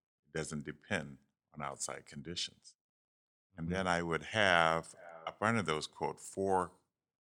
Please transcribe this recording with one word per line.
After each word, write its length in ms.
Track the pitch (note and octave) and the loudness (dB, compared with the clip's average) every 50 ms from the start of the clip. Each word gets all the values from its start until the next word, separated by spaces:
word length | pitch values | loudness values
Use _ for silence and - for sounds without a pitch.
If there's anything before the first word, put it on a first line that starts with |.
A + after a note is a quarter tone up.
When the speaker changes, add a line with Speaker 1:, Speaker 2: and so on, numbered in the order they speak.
| _ _ _ _ _ _ | _ _ _ _ _ _
Speaker 1:
It 60 | _ | _
doesn't 320 | D#2+ D#2 D2+ D#2+ D2+ D2 | -6 -6 -4 -6 -8 -8
depend 540 | D#2 D2 - _ - G#2+ F2 D2 D2 C#2 C2 _ _ _ _ _ _ _ | -8 -12 -14 _ -4 -4 -4 -4 -6 -12 -16 _ _ _ _ _ _ _
on 80 | D2+ C#2+ | -10 -8
outside 420 | C#2 C#2 C2+ - - C2 C#2 - - | -8 -6 -6 -8 -8 -8 -10 -12 -14
conditions." 680 | - D2+ C2+ E2 F2 - - - - _ _ - - _ _ _ _ _ _ _ _ _ _ _ _ _ _ _ _ - | -16 -14 -12 -10 -6 -6 -6 -8 -8 _ _ -20 -20 _ _ _ _ _ _ _ _ _ _ _ _ _ _ _ _ -8
And 120 | E2 E2 | -4 -2
Speaker 2:
Mm-hmm. 60 | F2 | 0
Speaker 1:
then 120 | F#2 F#2+ F#2 | 0 2 4
I 160 | E2+ E2+ E2+ | 4 4 2
would 200 | E2+ E2 D#2 D#2 | 2 0 -2 -2
have 720 | - - A2 G#2 F#2+ F2+ E2+ E2 E2 D#2+ E2 D#2+ - - - - E2 E2 E2 E2 E2 | -2 2 4 6 6 8 8 6 6 4 2 0 -4 -16 -20 -20 -18 -18 -12 -12 -12
up 100 | E2 - | -6 0
under 200 | G2+ G#2+ A#2 A#2 F#2+ | 0 2 2 2 2
those 240 | D#2 D#2 D#2 D2 - | 0 0 -2 -2 -6
quote, 320 | - - E2 C#2+ D2 - | -6 -4 -4 -4 -4 -6
four 520 | - - - - G2 G2 F#2+ F#2 F2+ F2 - _ _ _ _ _ _ _ _ _ _ _ | -12 -12 -6 -2 0 2 2 2 0 0 -6 _ _ _ _ _ _ _ _ _ _ _